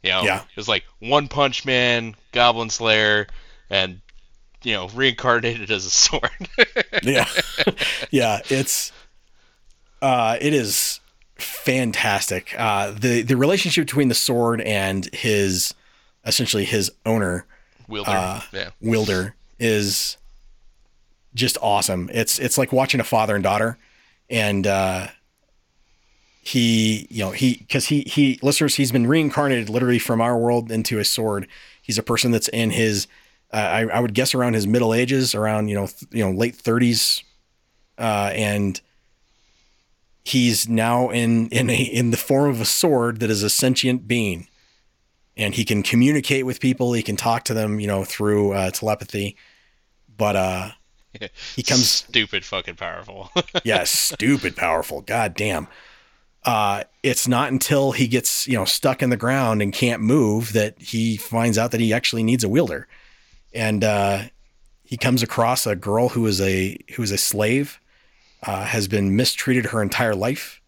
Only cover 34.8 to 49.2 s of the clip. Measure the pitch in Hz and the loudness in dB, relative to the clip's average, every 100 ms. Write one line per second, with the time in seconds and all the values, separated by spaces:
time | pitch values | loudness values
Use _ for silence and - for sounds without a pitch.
34.8 | 113 113 123 135 127 104 107 107 107 101 | 4 2 2 2 0 0 0 0 -2 -2
35.8 | 98 - - 113 98 92 120 120 - 113 | -4 -8 -8 -2 0 0 -2 -2 0 2
36.8 | 120 113 - - - _ _ _ _ _ | 4 2 0 -2 -6 _ _ _ _ _
37.8 | _ - 113 104 101 101 104 104 101 90 | _ -4 -2 0 0 0 -2 0 -2 -4
38.8 | _ _ _ _ _ _ _ _ _ _ | _ _ _ _ _ _ _ _ _ _
39.8 | _ _ _ _ - 131 120 107 113 113 | _ _ _ _ -2 2 4 2 0 0
40.8 | 113 120 123 120 117 117 113 120 123 117 | 2 2 2 0 2 2 2 0 0 0
41.8 | 120 113 120 117 - 135 147 120 110 - | 0 0 0 0 2 2 2 0 -2 0
42.8 | 175 135 117 110 113 104 104 - 127 127 | 2 2 0 -2 -2 0 0 2 2 2
43.8 | 127 123 107 120 107 85 87 _ _ _ | 0 -2 0 0 0 -4 -10 _ _ _
44.8 | _ _ _ _ _ - 107 98 107 107 | _ _ _ _ _ -6 -4 -2 0 0
45.8 | 98 120 127 151 127 135 127 123 131 131 | 2 4 4 2 0 -2 -2 -2 0 2
46.8 | 123 120 110 104 120 113 - 113 107 107 | 0 0 -2 -2 0 0 -2 -2 -2 -2
47.8 | 104 98 95 - 104 104 101 98 92 - | -2 -2 -4 -2 2 2 2 0 -2 -2
48.8 | 110 104 - 104 | -2 -4 -4 -6